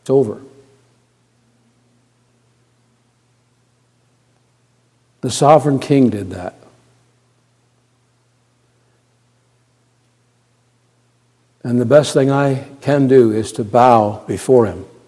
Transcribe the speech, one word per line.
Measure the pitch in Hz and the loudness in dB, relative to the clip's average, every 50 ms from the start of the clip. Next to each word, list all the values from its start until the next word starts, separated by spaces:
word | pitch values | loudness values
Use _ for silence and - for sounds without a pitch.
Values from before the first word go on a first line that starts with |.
It's | _ - | _ -2
over. | 131 139 127 107 101 - - - _ _ _ _ _ _ _ _ _ _ _ _ _ _ _ _ _ _ _ _ _ _ _ _ _ _ _ _ _ _ _ _ _ _ _ _ _ _ _ _ _ _ _ _ _ _ _ _ _ _ _ _ _ _ _ _ _ _ _ _ _ _ _ _ _ _ _ _ _ _ _ _ _ _ _ _ _ _ _ _ _ _ _ _ _ _ _ _ _ _ _ _ _ _ | -2 -2 -2 -2 -8 -14 -18 -20 _ _ _ _ _ _ _ _ _ _ _ _ _ _ _ _ _ _ _ _ _ _ _ _ _ _ _ _ _ _ _ _ _ _ _ _ _ _ _ _ _ _ _ _ _ _ _ _ _ _ _ _ _ _ _ _ _ _ _ _ _ _ _ _ _ _ _ _ _ _ _ _ _ _ _ _ _ _ _ _ _ _ _ _ _ _ _ _ _ _ _ _ _ _
The | - 127 | -10 -10
sovereign | - - 151 139 160 147 123 147 139 127 | -4 0 2 4 4 4 4 0 -4 -4
king | - - 147 139 131 117 | -2 0 2 2 2 0
did | 101 104 98 95 | 0 -6 -10 -12
that. | 98 90 90 92 - _ - - _ _ _ _ _ _ _ _ _ _ _ _ _ _ _ _ _ _ _ _ _ _ _ _ _ _ _ _ _ _ _ _ _ _ _ _ _ _ _ _ _ _ _ _ _ _ _ _ _ _ _ _ _ _ _ _ _ _ _ _ _ _ _ _ _ _ _ _ _ _ _ _ _ _ _ _ _ _ _ _ _ _ _ _ _ _ _ _ _ _ _ _ _ _ _ _ _ _ - | -14 -14 -14 -14 -16 _ -20 -20 _ _ _ _ _ _ _ _ _ _ _ _ _ _ _ _ _ _ _ _ _ _ _ _ _ _ _ _ _ _ _ _ _ _ _ _ _ _ _ _ _ _ _ _ _ _ _ _ _ _ _ _ _ _ _ _ _ _ _ _ _ _ _ _ _ _ _ _ _ _ _ _ _ _ _ _ _ _ _ _ _ _ _ _ _ _ _ _ _ _ _ _ _ _ _ _ _ _ -8
And | 127 120 123 | -4 -2 -2
the | 123 | 0
best | 113 139 151 143 - - | 4 2 2 2 2 -2
thing | 151 135 135 | 0 0 0
I | 139 139 139 139 135 127 - - - - | 0 0 0 -2 -2 -4 -8 -16 -20 -10
can | - 139 143 143 135 | -4 -2 0 0 2
do | 127 131 135 120 110 | 4 4 4 4 2
is | 104 110 110 - - | 0 -4 -6 -8 -10
to | - 117 | -12 -10
bow | 104 - 120 123 127 120 113 107 104 107 - - | -2 0 2 4 4 4 4 2 0 -4 -10 -12
before | - 107 90 - - 131 123 113 | -12 -12 -10 -2 2 2 2 2
him | 98 85 87 95 - _ _ _ | 0 -4 -12 -18 -20 _ _ _